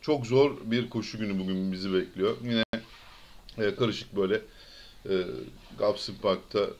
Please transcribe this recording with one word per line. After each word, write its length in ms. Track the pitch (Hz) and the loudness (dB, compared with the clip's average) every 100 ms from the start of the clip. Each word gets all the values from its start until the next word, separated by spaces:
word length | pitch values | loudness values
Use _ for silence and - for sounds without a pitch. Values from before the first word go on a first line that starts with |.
çok 260 | - 147 117 | 2 0 4
zor 300 | 131 143 - | 6 6 4
bir 260 | 110 117 113 | -2 0 0
koşu 280 | 113 104 110 | -4 -6 -6
günü 200 | 107 98 | -2 -2
bugün 340 | 95 95 95 | 0 0 0
bizi 200 | 92 98 | -2 0
bekliyor. 440 | 92 - - 98 - | 0 0 0 0 0
Yine, 200 | 120 117 113 113 - - - - - - - - | -2 0 0 -4 -8 -20 -20 -20 -20 -20 -18 -2
e, 160 | 107 | -2
karışık 420 | 98 120 101 - 101 | 2 0 0 -6 0
böyle, 240 | 95 110 - - - - - - - | 2 2 -2 -20 -20 -20 -20 -16 -2
e, 60 | 95 87 64 - - - - | -2 0 -6 -10 -16 -20 -2
Gulfstream 400 | 104 104 - 98 | 0 0 -4 -2
Park'ta 480 | 104 92 - 107 101 - | 0 0 0 0 0 -4